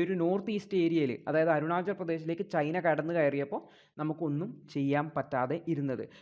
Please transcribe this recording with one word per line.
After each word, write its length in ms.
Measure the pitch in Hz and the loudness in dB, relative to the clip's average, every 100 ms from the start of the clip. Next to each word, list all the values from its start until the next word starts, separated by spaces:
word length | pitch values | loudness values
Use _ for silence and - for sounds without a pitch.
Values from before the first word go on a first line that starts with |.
ഒരു 100 | 170 185 | 0 2
നോർത്ത് 320 | 170 196 196 208 | 2 0 0 -4
ഈസ്റ്റ് 220 | - 190 | 0 2
ഏരിയയിൽ, 280 | 165 165 135 117 - | 2 4 2 0 -2
അതായത് 200 | 156 165 151 | 2 4 2
അരുണാചൽ 400 | 156 175 180 196 | 2 0 -2 -4
പ്രദേശിലേക്ക് 480 | 170 165 160 165 196 | -4 -4 -4 -6 -2
ചൈന 240 | 170 147 175 165 | 0 0 2 2
കടന്നു 280 | 151 156 170 | 2 2 2
കയറിയപ്പോൾ 440 | 143 139 139 240 - - _ - | 2 2 -2 -6 -8 -18 _ -6
നമുക്കൊന്നും 480 | 151 156 160 143 185 - - | -6 -2 -2 -2 -4 -10 -8
ചെയ്യാൻ 340 | 147 139 143 147 147 | -2 0 2 0 -4
പറ്റാതെ 420 | - 131 127 170 - | -2 -2 -2 -2 -2
ഇരുന്നത്. 300 | 147 143 117 110 - | -2 -2 -4 -8 -14